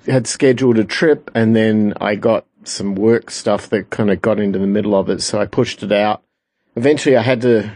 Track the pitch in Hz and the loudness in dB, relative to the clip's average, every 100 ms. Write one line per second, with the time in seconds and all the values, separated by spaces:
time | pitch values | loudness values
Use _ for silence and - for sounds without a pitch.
0 | - 131 117 - 139 123 131 113 101 - | -2 -2 -2 0 0 2 2 2 0 0
1 | 165 147 - 117 110 113 110 107 104 - | 0 0 -2 0 2 2 2 2 0 -2
2 | 101 104 117 107 - _ - - 101 98 | -4 -2 0 0 -4 _ -14 -8 -6 0
3 | 110 117 - - 113 101 - 107 - - | 2 2 -2 -8 -4 -4 -2 -4 -4 -2
4 | 107 92 113 104 104 95 98 104 101 98 | -2 0 0 0 -2 -2 0 0 0 0
5 | 98 90 - 107 101 - 120 - 101 101 | 0 -4 -4 -4 -2 -2 -4 -4 -2 0
6 | 107 107 _ _ _ _ _ - 131 156 | 0 -2 _ _ _ _ _ -2 0 2
7 | 151 127 113 123 120 110 101 | 2 2 2 0 2 2 0